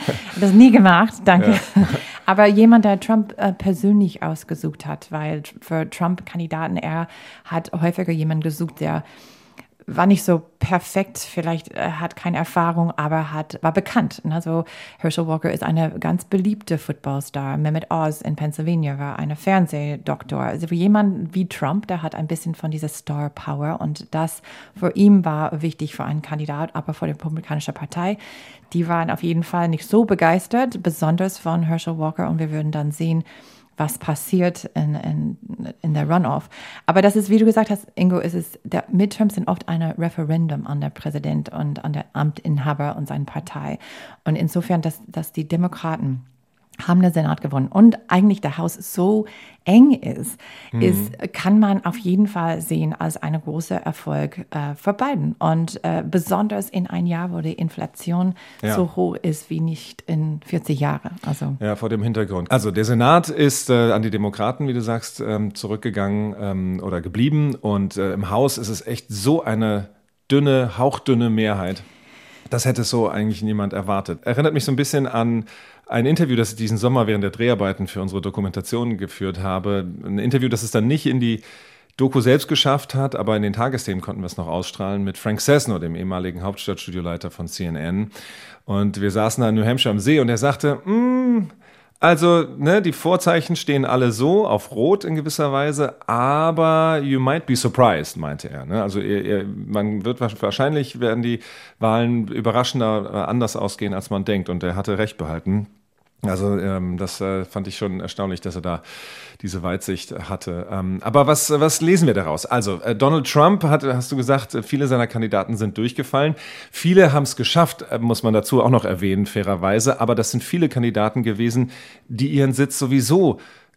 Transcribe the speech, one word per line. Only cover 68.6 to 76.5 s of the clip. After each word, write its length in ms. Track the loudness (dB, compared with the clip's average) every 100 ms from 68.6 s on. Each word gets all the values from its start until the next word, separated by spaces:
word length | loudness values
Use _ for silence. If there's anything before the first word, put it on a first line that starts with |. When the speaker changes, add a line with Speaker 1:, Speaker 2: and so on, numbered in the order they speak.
| -6
Speaker 2:
es 140 | -6
echt 220 | -8 -10 -10
so 340 | -4 0 0
eine 460 | 0 0 0 -2 -4 _ _ _ 0
dünne, 480 | 2 4 2 0 0
hauchdünne 500 | 0 0 2 2 4
Mehrheit. 540 | 2 2 0 -4 -6 -12 -20 -20 -20 -20 -20 -6
Das 160 | -2
hätte 180 | 0 0
so 260 | 0 0 0
eigentlich 320 | 0 -2 -2
niemand 320 | -2 -2 -2
erwartet. 460 | -4 -2 -2 -4 -6
Erinnert 300 | -2 0 2
mich 100 | 0
so 80 | 0
ein 40 | 0
bisschen 300 | 0 0 0
an 380 | 0 0 0 -4 -14 -20 -20 -4
ein 180 | 0 2
Interview, 300 | 2 2 2
das 140 | 0